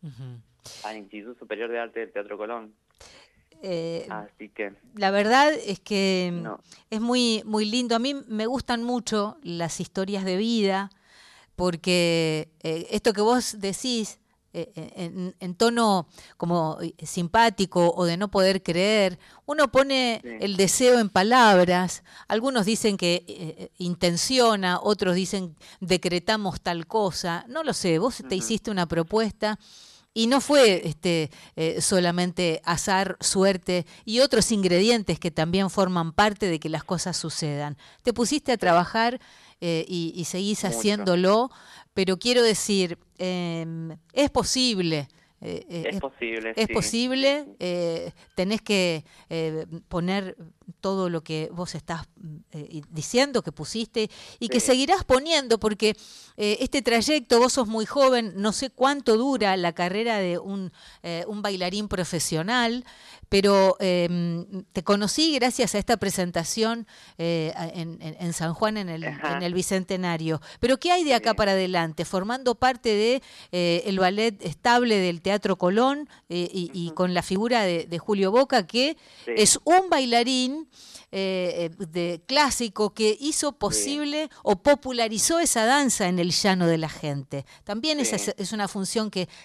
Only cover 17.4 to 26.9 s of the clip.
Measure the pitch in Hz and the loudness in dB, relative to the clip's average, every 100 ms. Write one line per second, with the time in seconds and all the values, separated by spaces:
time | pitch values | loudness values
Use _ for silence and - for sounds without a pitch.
17.4 | 233 202 185 180 170 175 175 170 202 202 | 4 2 0 4 2 2 0 0 0 2
18.4 | 190 190 - 170 202 220 190 - - - | 2 2 -2 0 2 2 2 -2 -14 -16
19.4 | - 302 269 262 277 262 247 226 240 226 | -6 0 4 4 2 2 0 -2 -8 -6
20.4 | 202 190 190 - 247 240 208 185 202 254 | -2 2 2 4 6 6 4 2 6 8
21.4 | 226 185 180 180 180 - - - - 214 | 8 8 6 4 0 -6 -14 -20 -4 -2
22.4 | 262 254 190 226 220 196 175 175 175 - | 0 0 0 0 0 0 0 0 -4 -12
23.4 | 160 - - - 180 175 175 170 - 262 | -12 -12 -16 -6 -6 0 0 0 0 4
24.4 | 233 208 185 180 208 202 190 175 180 202 | 4 2 0 0 0 0 2 0 0 -4
25.4 | 180 156 - - 185 185 185 175 175 220 | -8 -14 -20 -12 -2 0 0 -2 0 -2
26.4 | 202 - - 175 165 | -2 -4 -6 -6 -2